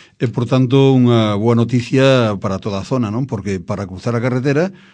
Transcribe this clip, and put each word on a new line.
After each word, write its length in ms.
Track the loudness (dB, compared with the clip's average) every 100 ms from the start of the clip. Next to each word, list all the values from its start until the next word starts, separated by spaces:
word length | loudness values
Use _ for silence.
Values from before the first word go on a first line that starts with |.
| -20 -6
E, 80 | -6
por 160 | -4 0
tanto, 480 | 0 2 4 4
unha 400 | 4 4 4 2 0
boa 200 | 2 2
noticia 800 | 2 -2 0 2 4 4 2 -2
para 240 | -4 -4
toda 200 | -4 -6
a 40 | -4
zona, 240 | -4 -2
non? 160 | -4 -6
Porque 320 | -6 -6 -6
para 320 | -6 -8 -8
cruzar 240 | -8 -6
a 80 | -4
carretera 480 | -2 -2 0 0 -2 -6 -20